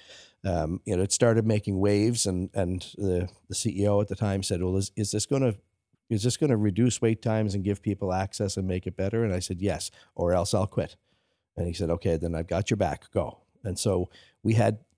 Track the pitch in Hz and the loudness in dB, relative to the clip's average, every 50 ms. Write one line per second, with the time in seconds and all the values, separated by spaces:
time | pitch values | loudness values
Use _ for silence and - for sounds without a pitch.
0 | - - - - - - _ _ - 98 87 85 80 80 87 - - 110 98 90 | -20 -20 -20 -20 -20 -20 _ _ -4 -2 0 0 0 -2 -4 -4 -4 -2 -2 0
1 | 95 98 - - 123 117 110 113 107 110 110 104 - 104 98 92 98 101 104 104 | 0 0 0 2 2 4 4 4 4 2 2 0 0 -2 0 2 2 4 4 4
2 | 104 120 120 117 - 101 92 90 95 - - 101 92 87 92 90 - - - - | 4 2 2 0 0 -2 -2 -2 -4 -4 -2 -2 -2 -2 -2 -4 -8 -10 -8 -4
3 | 101 95 90 87 90 95 - - _ - 101 - - 113 92 95 101 104 101 101 | -2 0 0 0 -2 -4 -8 -12 _ -10 -6 -4 -4 -2 0 0 2 2 2 2
4 | 104 - 101 - 110 101 98 98 98 - 101 85 92 90 92 98 98 - - - | 0 0 -2 -2 -2 0 0 -2 -2 -2 -2 0 0 0 0 0 -2 -2 -4 -4
5 | 104 98 - 107 - - 139 135 135 120 101 - _ _ _ _ _ _ _ _ | -4 -2 -2 -4 -2 0 0 2 2 0 0 -2 _ _ _ _ _ _ _ _
6 | _ - 117 98 107 123 - - 160 143 117 104 107 104 90 101 123 123 - - | _ -4 -2 0 0 0 0 2 2 2 2 4 2 2 2 2 2 2 2 2
7 | 117 113 113 - - 117 110 110 107 101 95 101 92 101 98 - - 107 98 - | 2 0 0 0 0 0 0 0 0 0 -2 -2 -2 -2 -2 -2 -2 -4 -4 -2
8 | 101 92 90 92 98 101 - - 104 95 - 101 92 92 90 92 - 92 - - | -2 -2 -2 -2 -2 -4 -4 -4 -4 -2 -2 -2 -2 -2 -2 -4 -4 -6 -4 -4
9 | 95 98 110 113 117 104 90 92 - - 92 87 98 98 80 76 - - - - | -2 -2 0 0 0 0 0 -2 -4 -6 -4 -2 -2 -2 -2 -2 -6 -10 -12 -16
10 | - _ - - 87 87 90 90 85 - - 101 95 - - - 76 - - _ | -20 _ -6 -2 0 2 2 2 2 0 0 0 -2 -2 -2 -4 -4 -4 -6 _
11 | _ _ _ _ _ _ _ _ _ _ _ 87 90 87 82 - 87 80 85 85 | _ _ _ _ _ _ _ _ _ _ _ -6 -4 -4 -4 -2 -2 -2 -2 0
12 | - 92 85 80 85 85 82 80 82 - 82 87 98 - 110 101 98 78 69 - | 0 0 0 0 -2 -2 -4 -4 -4 -2 -2 -2 0 0 0 2 0 0 -2 -4
13 | - - - 101 78 - - - _ _ _ _ - 92 90 - - 110 95 90 | -8 -6 -4 -2 -2 -4 -6 -14 _ _ _ _ -8 -8 -4 -2 0 0 0 0
14 | 92 - - - - _ _ _ - 107 113 113 110 110 107 107 _ _ _ | -2 -4 -8 -16 -20 _ _ _ 0 2 4 4 4 4 2 -2 _ _ _